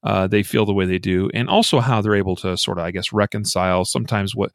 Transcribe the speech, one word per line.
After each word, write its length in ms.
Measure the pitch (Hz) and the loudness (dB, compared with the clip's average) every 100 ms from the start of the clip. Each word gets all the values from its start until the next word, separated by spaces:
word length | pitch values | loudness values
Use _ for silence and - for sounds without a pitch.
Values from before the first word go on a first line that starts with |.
uh, 220 | 104 101 95 | -2 0 2
they 140 | 104 | 2
feel 240 | 101 120 104 | 2 0 2
the 80 | |
way 120 | 98 92 | 2 0
they 120 | 92 | 0
do, 300 | 90 92 92 | 0 0 0
and 160 | - 120 | -2 0
also 300 | 214 226 139 | 2 4 2
how 220 | 123 113 | 2 2
they're 140 | 104 101 | 2 2
able 200 | 95 90 | 0 -2
to 180 | 92 90 | -4 -4
sort 200 | - 90 | -4 -4
of, 60 | 85 | -6
I 60 | |
guess, 200 | 90 87 | -6 -2
reconcile 720 | 107 104 104 107 95 92 92 92 | 0 0 -2 -4 -2 0 0 0
sometimes 500 | - 117 107 98 - | -4 -2 -2 -2 -4
what 160 | 98 | -6